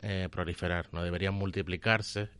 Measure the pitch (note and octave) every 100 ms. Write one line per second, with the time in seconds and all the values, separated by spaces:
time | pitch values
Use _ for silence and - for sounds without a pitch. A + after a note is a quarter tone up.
0 | G#2 F#2+ F2+ - E2+ F2 F2+ F2 - E2
1 | F2 F2 F#2+ G2 G2 F#2 F2+ F2+ A2+ A2
2 | G#2+ G#2 G#2